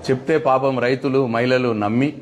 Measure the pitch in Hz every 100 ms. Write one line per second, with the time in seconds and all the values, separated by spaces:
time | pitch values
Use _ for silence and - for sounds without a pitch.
0 | - 127 - 160 147 131 135 127 120 135
1 | 139 135 127 117 123 127 123 107 104 117
2 | 143 -